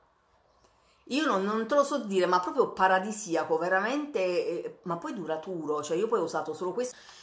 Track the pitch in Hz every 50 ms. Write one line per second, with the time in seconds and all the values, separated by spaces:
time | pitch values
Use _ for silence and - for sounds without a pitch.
0 | _ _ _ _ _ _ _ _ _ _ _ _ _ _ _ _ _ _ _ _
1 | _ - 240 277 311 285 214 190 190 202 214 220 226 220 294 285 277 285 294 277
2 | 220 208 196 185 180 175 180 180 - 320 294 - 220 - - - 190 190 190 185
3 | 190 220 214 - - 180 160 156 156 156 165 160 170 180 185 190 202 220 269 294
4 | 302 - - 190 185 180 175 170 139 143 170 - - - - - _ 180 170 170
5 | - 311 262 214 165 151 160 156 - 190 185 170 156 147 151 151 147 147 165 170
6 | 208 220 240 208 170 160 - 160 147 156 156 - 180 180 185 233 247 247 - -
7 | - - - -